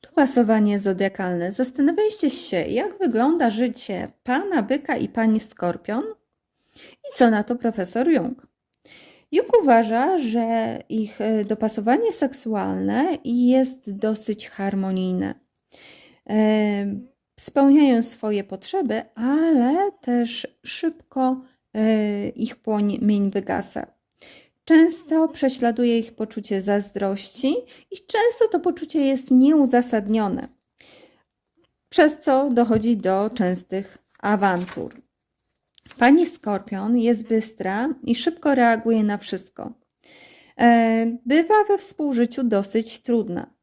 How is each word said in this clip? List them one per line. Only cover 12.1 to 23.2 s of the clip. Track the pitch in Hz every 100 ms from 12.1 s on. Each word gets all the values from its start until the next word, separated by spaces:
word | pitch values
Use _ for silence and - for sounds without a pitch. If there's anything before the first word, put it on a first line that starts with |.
seksualne | - 269 269 220 214 190 185 196 220 330 320 -
jest | 240 247 262 262 - -
dosyć | 196 220 214 220 208 -
harmonijne. | - 196 196 190 185 185 185 196 - _ _ _ - - - - _ -
E, | 214 214 214 208 202 202 202 247 _ _ -
spełniają | - 285 277 285 285 240
swoje | 240 - 220 208
potrzeby, | 196 190 - 381 262 220 - 220
ale | 240 294 330 294 240 320 392 -
też | - 240 233 233 - _
szybko, | - - 330 320 _ 262 254 262 - _ _ 214
e, | 220 220 208 202 208
ich | - 220 -
płomień | - 214 208 196 208 208